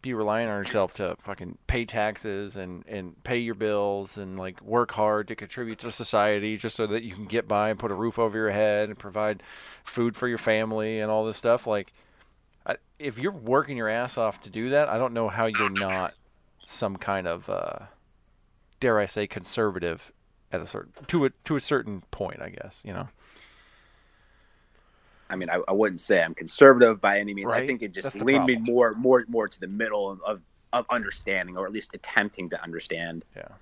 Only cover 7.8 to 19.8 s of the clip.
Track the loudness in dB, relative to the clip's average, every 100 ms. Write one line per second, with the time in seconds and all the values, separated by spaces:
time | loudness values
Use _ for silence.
7.8 | -4 -2 -2 0 0 2 0 2 2 2
8.8 | 0 -6 -8 -2 -2 -2 -10 -20 -20 -20
9.8 | -8 0 0 0 -4 0 2 2 2 0
10.8 | -2 -2 0 0 0 0 2 2 2 -2
11.8 | -2 _ _ _ _ _ _ _ -6 -6
12.8 | _ _ -8 -4 -6 -4 2 2 2 -4
13.8 | -2 -2 -2 -2 -2 -2 -10 -6 0 2
14.8 | 2 0 0 0 -2 0 0 0 -2 0
15.8 | 0 0 -2 -6 _ _ _ _ -16 -4
16.8 | -4 -4 -4 -2 -2 -4 -4 -4 -4 -8
17.8 | -14 _ _ _ _ _ _ _ _ _
18.8 | 2 4 2 -2 -4 -6 -8 0 0 0